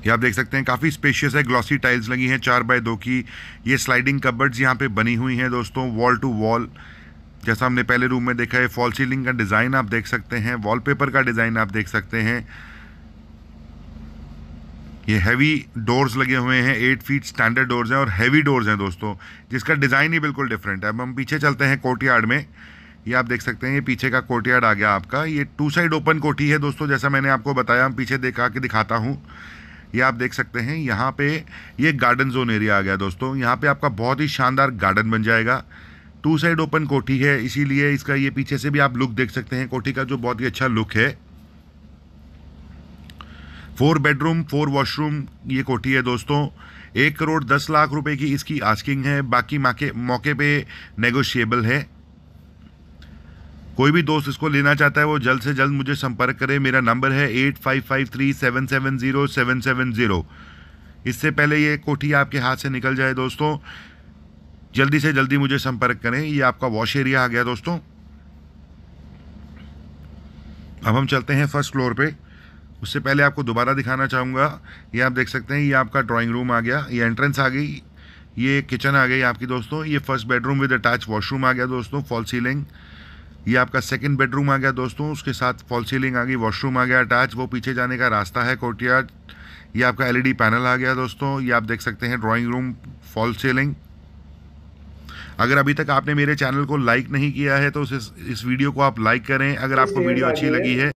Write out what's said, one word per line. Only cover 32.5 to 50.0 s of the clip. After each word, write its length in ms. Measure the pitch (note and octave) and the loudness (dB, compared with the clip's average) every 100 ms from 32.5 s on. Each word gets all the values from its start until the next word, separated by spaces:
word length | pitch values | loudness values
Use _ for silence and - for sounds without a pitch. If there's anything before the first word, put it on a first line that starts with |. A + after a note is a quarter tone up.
एरिया 280 | G#2+ G#2+ G2+ | 2 2 2
आ 20 | |
गया 160 | F#2+ F#2+ | 2 0
दोस्तों। 400 | G2 F2+ C3 C3+ | -2 -4 -4 -2
यहाँ 200 | B2 B2+ | 0 0
पे 100 | D3 | 0
आपका 220 | C#3 D3 | 0 0
बहुत 320 | G#2 A#2 C3 | 0 -2 0
ही 80 | D3+ | -2
शानदार 420 | - B2+ C3 C#3 | 2 2 4 2
गार्डन 400 | A#2 F#2+ F#2+ A2 | 2 2 2 2
बन 120 | A2 | 0
जाएगा। 420 | A2 A2+ A2+ B2+ - - - - - - | 2 2 2 -2 -4 -20 -20 -20 -20 -4
टू 140 | D3+ D#3 | 0 2
साइड 220 | E3+ E3 | 2 2
ओपन 260 | D#3 D#3+ D3+ | 0 0 0
कोठी 320 | C#3 B2 C3+ | -2 0 2
है, 260 | C#3 C#3 | 2 2
इसीलिए 460 | A#2+ B2+ C#3+ C3+ C#3+ | 0 -2 0 2 2
इसका 240 | C#3 C#3+ | 0 -2
ये 160 | C#3 C#3 | -2 -2
पीछे 280 | C3+ C3 C#3 | -2 -4 -4
से 120 | D3 | -2
भी 80 | C#3+ | 2
आप 180 | C#3 A#2+ | 2 2
लुक 140 | B2+ | -2
देख 200 | A2 B2+ | 0 -2
सकते 260 | - A2+ B2+ | -4 -6 -6
हैं 120 | C3 | -4
कोठी 240 | C3 C#3 | -4 -4
का, 120 | C3 | -4
जो 140 | C3+ C3+ | -4 -4
बहुत 220 | A#2+ A#2 | -4 -2
ही 60 | B2+ | -4
अच्छा 200 | - C3 | -2 0
लुक 260 | A2 G#2+ | 0 0
है। 160 | A2 B2 D3+ - - - - - - - - - - - - - - - - - - - - - - - - - - | 0 0 -2 -16 -20 -20 -20 -20 -20 -20 -20 -20 -20 -20 -20 -20 -20 -20 -20 -20 -20 -20 -20 -20 -18 -20 -18 -18 0
फोर 200 | C#3+ D#3+ | 4 4
बेडरूम, 440 | C#3+ C#3+ D#3 E3 | 2 2 2 0
फोर 260 | D#3+ C#3+ D3+ | -2 -2 0
वॉशरूम 560 | C#3 C3 - D3+ D3+ C#3 - - | 0 0 -2 -2 -4 -8 -12 -6
ये 160 | C3 | -4
कोठी 300 | C3+ B2 C3 | -2 -2 0
है 100 | C3+ | 0
दोस्तों। 440 | B2 A#2+ - D3 D3 - - - - - | 2 -2 0 -2 -2 -6 -20 -20 -8 0
एक 220 | C#3+ D3 | 0 2
करोड़ 240 | D#3 D#3 | 0 0
दस 220 | B2+ C#3 C#3+ | 2 0 2
लाख 220 | D3+ D3+ | 2 2
रुपए 240 | D3 D3+ C#3+ | 0 -2 -2
की 180 | D3 | 0
इसकी 260 | C#3 - D3+ | -2 -2 -2
आस्किंग 440 | G2+ G#2+ - C#3 | 0 0 0 -2
है, 160 | C3+ C#3+ | 0 0
बाकी 360 | C3+ A#2+ A#2+ D3 | 0 0 0 0
माके-, 360 | C3 A#2 D3 | 0 0 -4
मौके 380 | A2+ | -4